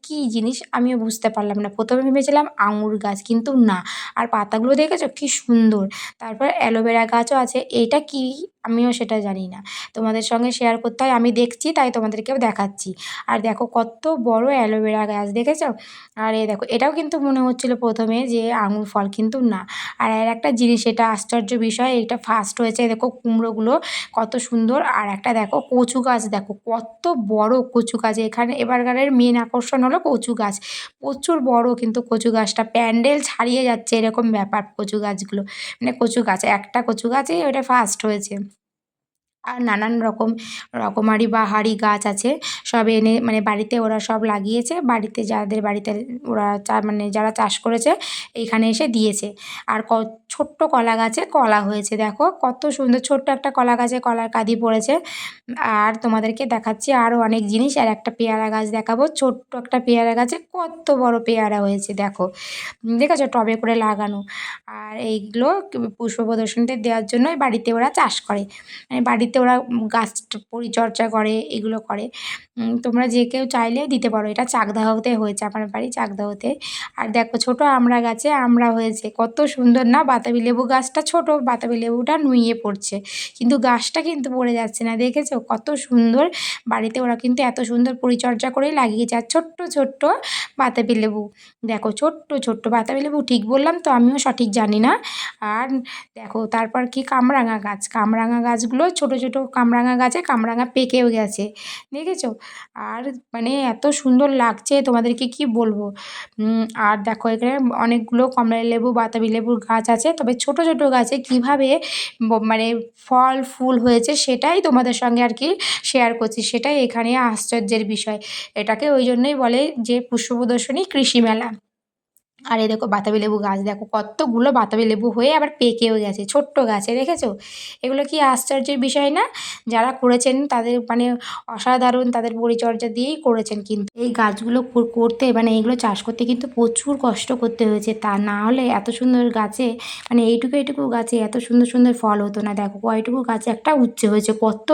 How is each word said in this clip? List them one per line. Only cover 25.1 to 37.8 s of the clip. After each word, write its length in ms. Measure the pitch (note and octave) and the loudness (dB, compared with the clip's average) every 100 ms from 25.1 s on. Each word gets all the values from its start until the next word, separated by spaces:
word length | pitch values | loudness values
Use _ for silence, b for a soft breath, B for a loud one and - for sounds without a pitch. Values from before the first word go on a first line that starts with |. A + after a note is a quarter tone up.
| G3 B3+ | -4 -2
দেখো 240 | A3+ G3+ C#4+ - | 0 0 -2 2
কচু 280 | B3+ A#3+ C4 | 2 2 0
গাছ, 200 | B3 A#3+ G#3+ G3+ | 0 0 0 -4
দেখো 180 | G3+ G3+ - | -6 -10 -6
কত 380 | A3+ A#3 - F4 D4 G3+ | -6 -6 -4 -2 -2 0
বড় 200 | G#3+ G#3+ B3+ B3+ | 2 4 2 2
কচু 220 | A#3+ A#3 A3+ | 0 0 -2
গাছ। 180 | A3 G#3+ | -2 0
এখানে 340 | A3 A#3 A#3+ C#4 | -2 -2 -2 -2
এবারকারের 460 | A#3 B3 B3 B3 C#4+ | 0 0 0 0 2
মেন 240 | B3+ B3 A#3+ | 4 4 2
আকর্ষণ 420 | A#3 B3 A#3+ C4+ | 0 -4 0 0
হলো 140 | B3+ E4+ E4 | 2 2 2
কচু 260 | C#4 - | 0 -2
গাছ, 220 | A#3 G#3 G3 B B B _ | -4 -4 -6 B B B _
প্রচুর 380 | C4+ C#4 D#4 D#4+ C4 | -8 -4 -2 0 4
বড় 160 | A#3+ A#3+ A#3+ | 4 4 0
কিন্তু 240 | A3+ A#3 A#3+ | -2 -2 -2
কচু 200 | A3+ A#3 | 0 2
গাছটা, 320 | A3 G#3 - | 2 0 -2
প্যান্ডেল 540 | A3 A#3 A#3 A#3 B3 D4 | -2 0 2 4 4 2
ছাড়িয়ে 400 | - - A#3+ B3+ | 0 -2 0 2
যাচ্ছে 300 | B3 A3+ A#3 A3+ | 2 0 0 0
এরকম 260 | A3 A3 A3+ | 2 0 0
ব্যাপার 300 | G#3+ G3 G#3+ G3+ - | 0 0 -4 -4 -8
কচু 200 | G#3 G#3+ | -6 -4
গাছগুলো, 420 | G#3 F#3+ G3 G3+ G3+ B B B | -4 -6 -6 -6 -6 B B B
মানে 140 | B3 B3 | -6 0
কচু 220 | A#3 A#3+ A3 | 0 2 0
গাছ, 140 | F#3 | 0
একটা 360 | G#3 G3 G3 B3 A#3+ | 2 0 0 -2 -2
কচু 200 | A3 A#3 | -2 -2
গাছই 300 | C4 C4+ E4+ D4 | -2 0 0 0
ওটা 160 | C4 C4 | -2 2
ফার্স্ট 320 | B3 | 2